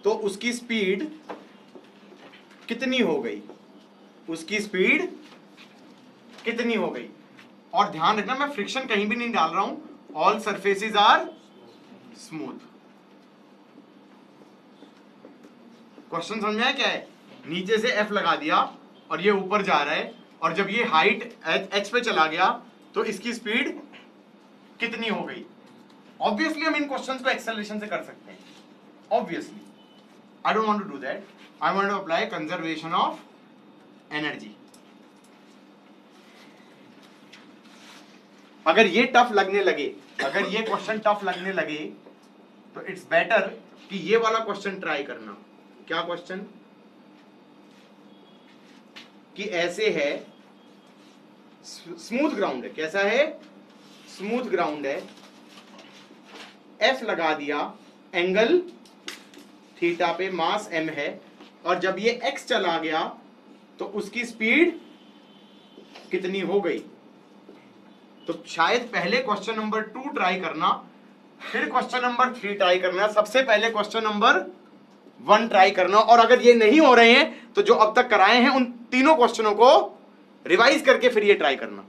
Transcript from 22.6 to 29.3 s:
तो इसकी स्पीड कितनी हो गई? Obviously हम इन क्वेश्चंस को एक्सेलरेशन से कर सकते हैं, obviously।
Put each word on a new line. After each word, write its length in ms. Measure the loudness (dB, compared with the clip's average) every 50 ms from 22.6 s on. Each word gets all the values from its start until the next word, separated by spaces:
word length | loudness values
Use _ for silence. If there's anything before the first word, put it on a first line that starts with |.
| -10 -20 -20 -20 -20 -8 -6
तो 100 | -4 -4
इसकी 300 | -4 -6 -8 -8 -8 -8
स्पीड 460 | -8 -6 -4 -2 -2 -2 -4 -6 -10 -16 -20 -20 -20 -20 -20 -20 -20 -20 -20 -20 -20 -20 -20 -20 -20 -20 -20 -10 -8
कितनी 280 | -8 -8 -6 -8 -6 -6
हो 140 | -6 -6
गई? 220 | -8 -10 -12 -14 -16 -18 -20 -20 -20 -20 -20 -20 -20 -20 -20 -20 -20 -20 -12 -4
Obviously 420 | -4 -2 -2 -2 -2 -4 -4 -4 -4
हम 120 | -4 -2
इन 120 | -2 -4 -4
क्वेश्चंस 340 | -6 -8 -6 -8 -8 -4
को 80 | -2 -4
एक्सेलरेशन 500 | -4 -2 -6 -8 -8 -8 -10 -10 -10 -10
से 60 | -8
कर 160 | -8 -8 -10 -10
सकते 280 | -12 -18 -20 -20 -20
हैं, 60 | -20 -20 -20 -20 -20 -20 -20 -20 -20 -20 -20 -20 -20 -20 -6 -2
obviously। 540 | -2 -2 -2 -4